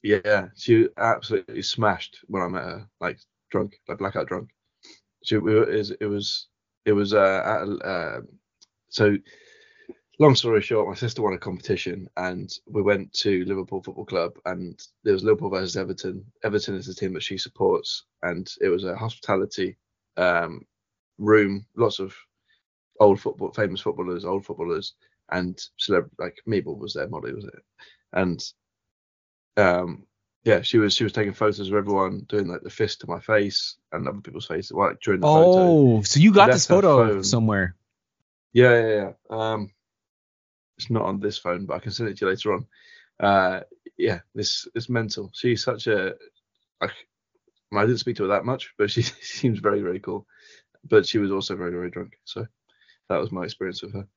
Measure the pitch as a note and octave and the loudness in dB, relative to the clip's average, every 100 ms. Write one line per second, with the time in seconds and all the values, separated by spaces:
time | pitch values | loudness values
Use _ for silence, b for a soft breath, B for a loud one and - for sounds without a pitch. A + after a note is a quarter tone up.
0 | G#2 G#2 G#2 G#2 F#2 - - A2+ - - | 2 0 2 0 0 -10 4 4 4 2
1 | A2+ A2+ - G#2+ F2+ - - - G#2+ F2+ | 0 0 -2 -4 -4 -8 -6 0 0 0
2 | - - _ G2 F2 F2+ F2 F2 G#2 _ | -8 -18 _ -6 -4 -6 -8 -12 -16 _
3 | F2+ - _ _ _ G2+ G#2 _ - G2 | -8 -8 _ _ _ -4 -4 _ -16 -8
4 | G2 F#2 - F2+ - _ _ _ b b | -6 -6 -6 -8 -10 _ _ _ b b
5 | _ _ - A2 G#2+ G#2+ - G#2+ G2 - | _ _ -4 -2 2 2 2 -2 -4 -6
6 | G#2+ G#2 G2 - - _ _ _ - G#2 | -6 -6 -6 -10 -12 _ _ _ 0 0
7 | G2+ G#2 G2 F#2+ - A2 G2 G2+ F#2+ F#2 | 2 4 4 2 -2 -4 -4 -6 -6 -6
8 | D#2 A#1 - _ _ _ _ _ _ - | -6 -10 -14 _ _ _ _ _ _ 2
9 | G#2 G2+ b b b b b b b b | 2 2 b b b b b b b b
10 | _ - D3+ B2+ A#2 G#2+ - A2 G2 G2 | _ 4 6 6 4 0 2 0 0 -4
11 | A#2 B2 G#2 F#2 G2+ F2+ - F#2 - F2+ | -6 -2 -2 -2 -8 -10 -4 -4 -4 -10
12 | F#2 - F#2 F2+ - - _ G#2+ G2 G2+ | -12 -8 -6 -6 -12 -16 _ -2 0 0
13 | F#2+ - G#2+ F#2+ F#2 G2 F2+ G2 F#2 - | -2 -4 0 0 -2 -6 -6 -10 -10 -14
14 | F2 F#2 E2+ - F2+ F2+ F2+ - - _ | -6 -4 -4 -6 -10 -8 -12 -14 -20 _
15 | G#2 F#2+ G#2 G#2+ F#2+ F#2 F#2+ E2+ F#2 F2+ | 0 0 2 0 0 -4 -4 -6 -6 -8
16 | F#2+ F#2+ G#2 _ A2 G#2 G#2 F#2+ - F#2 | -8 -10 -16 _ -4 -4 -4 -8 -10 -8
17 | F#2+ F2 - F#2+ - _ F#2+ F2+ - - | -8 -6 -8 -10 -12 _ 0 0 -4 -12
18 | _ _ F2 F2 F#2+ - F#2+ F2 F#2+ F2 | _ _ -8 -8 -10 -4 -2 -2 -4 -6
19 | A2+ - - G2 - - F2+ - _ _ | -8 -8 -2 -2 -2 -4 -6 -8 _ _
20 | _ - F2+ E2+ E2+ C#2+ - _ _ _ | _ 0 2 2 -2 -10 -20 _ _ _
21 | _ _ G#2 G#2+ G2+ G2 G#2 - A2+ G2+ | _ _ 4 4 4 -4 -10 -2 -2 -2
22 | F#2+ - _ _ _ _ _ _ _ _ | -10 -12 _ _ _ _ _ _ _ _
23 | G#2 G2 - - F#2+ - G#2 F#2 G#2 - | 6 6 -2 -6 -8 -4 -4 -4 -8 -6
24 | F#2 F2+ E2+ G2 G2+ E2 E2+ E2 - _ | -6 -6 -4 -6 -6 -10 -6 -6 -8 _
25 | _ _ _ F2+ F2+ F2+ - - - F#2 | _ _ _ -6 -6 -8 -16 -12 0 0
26 | F2 - F2+ - - G#2 D2 C#2+ C#2 D2 | 0 -10 -10 -10 -4 -4 -4 -12 -10 -8
27 | C#2+ D#2 B1 C2 - - _ _ b b | -8 -8 -10 -12 -14 -20 _ _ b b
28 | _ F#2 F#2 E2+ - _ _ _ _ _ | _ -4 -2 -4 -10 _ _ _ _ _
29 | _ _ _ _ _ - F#2+ F2+ F2+ - | _ _ _ _ _ 2 2 2 -2 -10
30 | _ _ _ _ A2+ G2 A#2 A2+ G#2 - | _ _ _ _ 2 2 4 2 2 0
31 | A2+ - G#2 F#2+ G#2+ G2+ F#2+ G#2 G2+ G2 | -2 -2 -4 0 0 0 -2 -2 0 0
32 | F#2+ E2 - G#2 F#2+ F2+ - - G#2+ - | 0 -4 -4 -4 -4 -8 -12 -4 -4 -4
33 | - F2 - G#2+ G2+ - - - _ E2+ | -10 -10 0 0 2 -4 -8 -14 _ -8
34 | C2+ - - - - D#2+ - D#2+ G2 - | -6 -8 -14 -14 -8 -8 -6 -2 -2 -2
35 | - F#2+ D3+ D#3 F3 F#3 F3+ D#3+ C3+ A2+ | -2 2 4 6 8 6 6 6 6 4
36 | G#2 C#3 G#3 G3+ G#3 F3+ - F#3 F#3+ C3+ | 2 6 8 10 8 6 6 6 8 6
37 | A2+ G2+ F#2+ A#2+ A2 G2+ F2+ - _ _ | 6 2 0 2 2 2 0 -6 _ _
38 | _ _ _ _ _ A#2+ B2 A#2+ A2+ G#2 | _ _ _ _ _ 8 8 8 4 0
39 | G2 - _ A2+ A2 A2 G2+ _ _ _ | -2 -10 _ -4 -4 -4 -6 _ _ _
40 | _ _ _ _ _ _ _ _ - A2+ | _ _ _ _ _ _ _ _ -4 -2
41 | F#2+ G2 G#2 - F2 F2+ F#2+ D2 A2+ - | -2 -2 -4 -4 -6 -4 -6 -8 -8 -6
42 | A2+ G2 F#2+ F#2+ G#2+ F#2 - b b b | -8 -4 -4 -2 -2 -4 -6 b b b
43 | b _ G2+ G2 F#2 F#2 - - - - | b _ 2 4 2 -2 -10 -20 -20 -2
44 | G2 F2 _ - G#2 - - A#2 A#2+ A#2+ | -2 -2 _ -8 -6 -6 -8 -10 -4 -4
45 | G#2+ - G2 - B2 A2 - A2+ A#2 G#2 | -4 -8 -12 -4 -2 0 -2 -4 -2 0
46 | F#2 - - _ _ _ _ _ - - | -2 -8 -18 _ _ _ _ _ -8 -8
47 | _ _ _ _ _ _ _ G#2 A2 B2 | _ _ _ _ _ _ _ 0 2 0
48 | - G#2+ F#2+ G2+ A2 C3 - - G#2 A#2 | -4 -4 0 0 0 -6 -8 -4 -2 0
49 | A2+ - - - C3 G2+ G#2 G2+ F#2+ F#2 | -4 -6 -16 -4 -2 0 0 0 -4 -6
50 | - G2+ - b b b b _ - G#2+ | -8 -10 -12 b b b b _ 2 4
51 | F#2 A2 G2 G2 - F#2+ F2+ F2 F2+ F2+ | 4 -2 0 -2 -4 -8 -6 -6 -8 -10
52 | G2+ _ - - A2 _ _ _ _ _ | -14 _ -16 -12 -12 _ _ _ _ _
53 | _ F2+ F2 F#2 E2+ - F#2 F2+ G2 G2 | _ -4 -4 -6 -8 -8 -10 -8 -12 -12
54 | G2 | -14